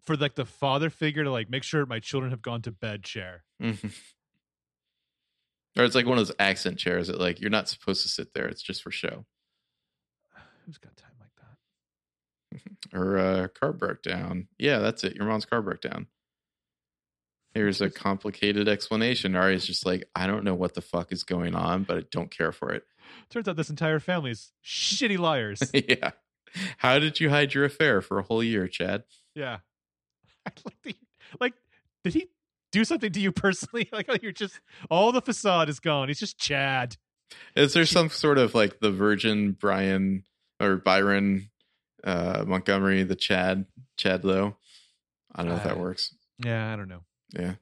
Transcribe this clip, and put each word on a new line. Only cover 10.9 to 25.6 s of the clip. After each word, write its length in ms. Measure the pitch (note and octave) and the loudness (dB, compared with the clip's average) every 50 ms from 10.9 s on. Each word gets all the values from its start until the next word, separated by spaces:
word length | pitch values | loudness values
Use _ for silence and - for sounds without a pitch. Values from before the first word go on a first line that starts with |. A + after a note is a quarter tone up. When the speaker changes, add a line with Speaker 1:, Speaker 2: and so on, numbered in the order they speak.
| _ | _
Speaker 1:
time 160 | _ _ _ _ A#2+ | _ _ _ _ -20
like 100 | G#2 G#2 _ | -20 _ _
that? 1600 | _ _ A2+ - _ _ _ _ _ _ _ _ _ _ _ _ _ _ _ _ _ _ _ - - _ - G3+ _ - - | _ _ _ -20 _ _ _ _ _ _ _ _ _ _ _ _ _ _ _ _ _ _ _ -18 -18 _ -20 -18 _ -20 -10
Speaker 2:
<laughs> 0 | - F#2 | -4 -2
Her, 200 | F#2 F#2+ G2 F#2+ | 0 2 2 4
uh, 280 | F#2 F#2+ F#2+ F#2 F#2 F2+ | 4 4 2 2 0 -2
car 240 | _ - - D3+ D#3 | _ -2 -2 -2 -2
broke 280 | F3 - F2 - - | -2 -4 -4 -4 -6
down. 460 | - - F2+ F#2 F#2 F2+ F2+ F2+ F#2 _ _ _ | -6 -6 -6 -4 -4 -6 -6 -6 -8 _ _ _
Yeah, 220 | - C#3+ C#3+ A2+ | 0 2 2 4
that's 240 | G#2 G#2 - - - | 2 0 0 -2 -4
it. 120 | F#2+ - | -6 -4
Your 100 | - G2+ | -4 -2
mom's 200 | G#2+ A2 A2 - | -2 -2 -2 -2
car 160 | - - A#2 | -2 -2 -2
broke 200 | G#2+ F#2+ F#2 - | -2 -2 -6 -6
down. 260 | - - - - - - _ _ _ _ _ _ _ _ _ _ _ _ _ _ _ _ _ _ _ _ _ _ _ _ _ _ _ _ _ | -8 -8 -8 -8 -12 -12 _ _ _ _ _ _ _ _ _ _ _ _ _ _ _ _ _ _ _ _ _ _ _ _ _ _ _ _ _
Here's 280 | A2 G#2+ G#2 F#2+ - | 0 2 2 2 2
a 40 | G2+ | -2
Speaker 1:
Interesting. 160 | F#2+ - - - | -2 -2 -2 -2
Speaker 2:
complicated 640 | G2 G2 G2 - G#2 G2 - - G#2 G2+ G#2 G2+ G#2+ | -2 -2 -2 -4 -8 -6 0 0 0 2 2 2 2
explanation. 680 | G#2 G2+ - - A2 G#2+ A2+ A#2+ B2+ A#2+ - G2 F#2 | 2 0 -2 -4 -2 0 0 0 0 0 -2 0 2
Aria's 300 | F2+ F#2 F#2+ F#2+ F#2 - - | 4 4 4 4 2 -2 -4
just 180 | F2+ - - | -6 -4 -2
like, 220 | F#2 F2+ F2+ - _ _ | -2 -2 -2 -4 _ _
"I 100 | F2 F2+ F#2+ | -2 -2 0
don't 160 | G2+ A2 G2+ | -2 0 0
know 100 | G2+ F#2 | -2 0
what 180 | F2 F#2 F2 - | 0 -2 -2 -4
the 60 | - | -6
fuck 300 | - - - F2 F2 - | -12 -4 -4 -4 -4 -4
is 120 | - F2+ - | -8 -10 -6
going 300 | - F#2+ F2 F2 F2 F2 | -4 -4 -2 -2 -2 -2
on, 280 | E2+ F2 E2+ F2 F#2+ G2 | -2 0 0 0 -2 0
but 140 | - - E2 | -2 -2 -4
I 60 | - _ | -4 _
don't 200 | - F2 E2+ - | -6 -6 -6 -6
care 200 | - - E2 D#2+ | -4 -2 -2 -2
for 200 | - - - - | -2 -4 -6 -6
it." 120 | - - - _ _ _ _ - - - - _ | -6 -6 -8 _ _ _ _ -20 -20 -20 -20 _
Speaker 1:
Turns 180 | - A#3+ A3 G3 | -8 -6 -4 -4
out 80 | F3 | -2
this 140 | D#3 D#3+ - | -4 -4 -6
entire 300 | D#3 C#3 E3+ D#3+ D#3 D3+ | -4 -2 0 0 0 0
family 320 | - - F3+ F3 D3+ B2+ | 0 -2 -2 -2 -2 -4
is 200 | A#2 - - - _ _ _ | -6 -8 -10 -20 _ _ _
shitty 520 | - - - - - - - C#4+ A3+ G3+ F3+ | -10 -6 -4 -2 -2 0 0 0 0 2 2
liars. 420 | F3 D#3+ D#3 C3+ A2+ G#2+ G2+ - | 2 2 2 2 0 -2 -2 -2